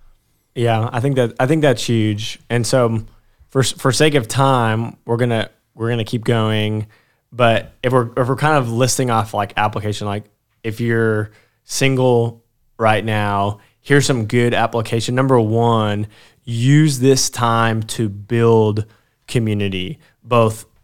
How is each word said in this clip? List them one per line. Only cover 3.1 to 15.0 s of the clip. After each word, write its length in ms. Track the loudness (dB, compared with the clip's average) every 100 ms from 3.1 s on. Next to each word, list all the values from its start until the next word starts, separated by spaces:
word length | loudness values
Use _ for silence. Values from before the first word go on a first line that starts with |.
| -16 _ _ _
for, 140 | -2
for 280 | -2 -2 -2
sake 240 | 2 2 2
of 140 | 0
time, 680 | 0 2 2 0 -2 -4 -8
we're 140 | -6 -2
gonna, 320 | 0 -2 -4 -10 _ -8
we're 140 | -4
gonna 160 | -4 -4
keep 180 | -4
going. 640 | -2 0 0 0 -2 -4 -8 _ _ _ _
But 400 | 0 2 2 -2 -8
if 80 | -2
we're, 200 | 0 0 -2
if 140 | -2
we're 80 | 0
kind 200 | 0 0
of 140 | 0
listing 400 | 0 0 0 0
off, 220 | -2 -2
like, 200 | -4 -4 -2
application, 500 | -2 -2 -6 -6 -6
like, 160 | -8 -10 _ _ _
if 160 | -10 -6
you're 520 | -2 0 0 0 -4 -10 _ _ -12
single 800 | -2 0 2 2 2 0 -4 _ _ _ -2
right 260 | 0 2
now, 560 | 0 -2 -2 -2 -4 -6 _ _
here's 240 | 2 2 2
some 200 | 0 0
good 280 | 0 2
application. 600 | 0 0 -2 -4 -4